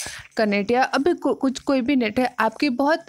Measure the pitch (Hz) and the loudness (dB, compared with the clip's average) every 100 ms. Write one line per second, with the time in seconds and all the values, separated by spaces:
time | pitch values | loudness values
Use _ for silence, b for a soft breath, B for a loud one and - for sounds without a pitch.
0 | B B B - 214 202 202 247 - 262 | B B B -2 0 0 2 2 2 2
1 | 349 339 285 - 269 269 - 269 240 269 | 0 0 -2 0 -2 -2 0 0 2 0
2 | 214 226 254 - 220 220 294 240 277 330 | 0 -2 -2 0 -2 0 -2 0 0 0